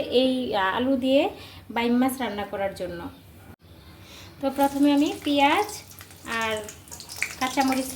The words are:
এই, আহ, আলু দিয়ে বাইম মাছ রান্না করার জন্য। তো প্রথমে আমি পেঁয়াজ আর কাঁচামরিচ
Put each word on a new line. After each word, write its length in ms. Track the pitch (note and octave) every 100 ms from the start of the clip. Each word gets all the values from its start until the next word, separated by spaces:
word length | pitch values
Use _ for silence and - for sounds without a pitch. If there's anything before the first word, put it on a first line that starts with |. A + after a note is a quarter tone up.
| - B3
এই, 120 | C4 B3+ B3 G#3
আহ, 220 | F#3+ G3
আলু 160 | B3+ C4+
দিয়ে 180 | C4 C4+ F#4+ - - - - A3+
বাইম 180 | A#3+ B3
মাছ 120 | C4 B3+
রান্না 220 | A3+ G#3 G3
করার 220 | G3+ G3 F#3
জন্য। 200 | F3 E3+ E3+ - - - - - - - - - - - - -
তো 60 | C4+ C4+
প্রথমে 320 | C#4 C#4 C#4+ C#4+
আমি 120 | D#4+ G4+ D4
পেঁয়াজ 440 | C#4+ C#4 F4 G#4 - - - - - A#3+ A3+
আর 140 | A3 G#3+ G#3 - - - - - - -
কাঁচামরিচ 500 | C4 C#4+ C4 C4 B3+